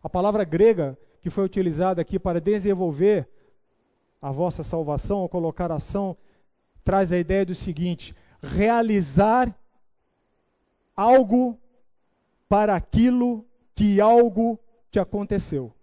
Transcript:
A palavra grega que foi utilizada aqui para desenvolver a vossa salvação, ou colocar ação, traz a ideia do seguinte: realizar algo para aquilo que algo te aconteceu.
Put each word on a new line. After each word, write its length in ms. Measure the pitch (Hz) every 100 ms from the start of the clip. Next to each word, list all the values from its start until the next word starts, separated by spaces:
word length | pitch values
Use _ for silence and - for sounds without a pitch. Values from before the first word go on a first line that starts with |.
A 60 | -
palavra 340 | 180 196 214
grega 560 | 175 160 226 190 143 131 _ _
que 100 | 175
foi 140 | -
utilizada 580 | 190 202 185 151 185 175
aqui 160 | 160 185
para 220 | 190 170
desenvolver 880 | 165 208 196 185 180 143 196 202 127 - _ _ _ _ _ _ _ _
a 120 | 139
vossa 320 | 135 175 -
salvação, 560 | 156 165 151 143 - 202
ou 80 | 180
colocar 420 | 180 165 - 175
ação, 460 | 156 - 202 196 170 _ _ _ _ _ _
traz 300 | - 190 185
a 60 | 180
ideia 280 | 170 190 185
do 80 |
seguinte: 600 | 180 - 151 180 170 - - _ _
realizar 1120 | 139 139 214 233 226 202 151 139 208 240 247 - _ _ _ _ _ _ _ _ _ _ _ _ _ -
algo 600 | 220 262 214 247 247 233 _ _ _ _ _ _ _ _ _
para 260 | 202 208
aquilo 720 | 185 - - 240 247 247 226 - _ _ -
que 240 | 208 196
algo 580 | 214 240 240 190 233 220 _ _ _
te 80 | 214
aconteceu. 760 | 180 202 202 202 - 143 120 _